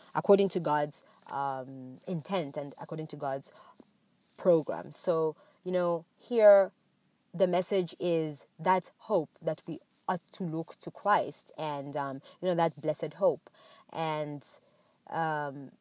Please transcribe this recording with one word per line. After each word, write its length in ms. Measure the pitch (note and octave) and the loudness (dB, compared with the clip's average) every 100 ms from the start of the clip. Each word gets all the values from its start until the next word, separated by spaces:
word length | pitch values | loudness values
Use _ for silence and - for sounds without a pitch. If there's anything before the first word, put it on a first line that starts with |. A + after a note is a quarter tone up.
| - | -6
according 360 | - - G3 G3 | -4 4 6 6
to 100 | F3+ | 0
God's, 420 | D#3+ D3 D3 - - - - | 0 0 -2 -6 -12 -20 -10
um, 680 | C3+ C#3 C3 B2+ C3+ B2+ B2+ - | -6 -4 -6 -10 -14 -16 -14 -8
intent 500 | F3 C#3+ F#3+ C#3+ D3 | -8 -4 -4 -4 -8
and 200 | C#3+ - | -10 -12
according 300 | - D#3 D#3 | -12 -10 -10
to 80 | D3 | -8
God's 360 | C#3+ C#3 - - - - - _ _ _ _ - | -6 -6 -10 -16 -20 -20 -20 _ _ _ _ -2
program. 560 | F#3 E3 D3+ E2 F3 | 4 4 2 -6 -6
So, 440 | D#3 - E3 D#3+ D3+ _ _ | -4 0 0 0 -2 _ _
you 80 | F3+ | -4
know, 340 | F3+ F3 E3+ E3 _ | 0 0 -2 -6 _
here 540 | - A#3+ G#3 G3+ F#3+ - _ _ _ _ _ | -4 8 10 10 8 -2 _ _ _ _ _
the 140 | F3 F#3 | 0 2
message 480 | F3 F#3 G3+ F3 - | 4 2 0 -2 -4
is 460 | F3 E3 D#3 D3 - - | -2 0 -2 -6 -12 -4
that 320 | F3 F#3 - - - | 2 2 0 -12 -2
hope 180 | G3+ D3 _ | -2 -2 _
that 220 | D#3+ D#3 - | -6 -6 -8
we 140 | D#3 - - - | -12 -12 -12 -6
ought 140 | F#3 - | -6 -6
to 100 | - | -8
look 340 | F3+ D#3+ D#3+ - | -4 -4 -6 -10
to 120 | - | -14
Christ 600 | - G3+ G3 - - - - | -6 2 2 2 -6 -8 -8
and, 400 | D3+ C#3+ C#3 C#3+ | -6 -6 -6 -6
um, 240 | C#3 C3+ - - | -6 -8 -14 -6
you 60 | F3+ | -2
know, 60 | E3+ | 0
that 240 | E3 D3+ | 0 0
blessed 340 | D#3 D3+ D#3 - | -4 -4 -6 0
hope. 340 | F#3+ D3 - _ - - - | 2 2 -6 _ -20 -20 -12
And, 540 | - D#3+ D3+ D3 D3 - - - _ _ _ - | -6 -4 -2 -4 -8 -10 -12 -18 _ _ _ -8
um, 600 | D#3+ D#3+ D3+ D3 C#3 C3+ - | -4 -2 -2 -4 -8 -14 -18